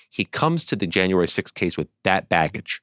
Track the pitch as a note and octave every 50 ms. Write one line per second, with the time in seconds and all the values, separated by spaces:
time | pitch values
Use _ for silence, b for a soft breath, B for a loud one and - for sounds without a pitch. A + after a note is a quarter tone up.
0 | b b b - G2+ - - - D3 D#3+ E3+ E3 - - - G2 G3 - - G2
1 | F#2 F#2 F#2+ F2+ E2+ D#2+ - G2+ - - - - G2 E2+ - - D2+ - _ _
2 | - F#2+ F#2+ F2+ - - F2 E2 D#2+ - - G#2 - - - -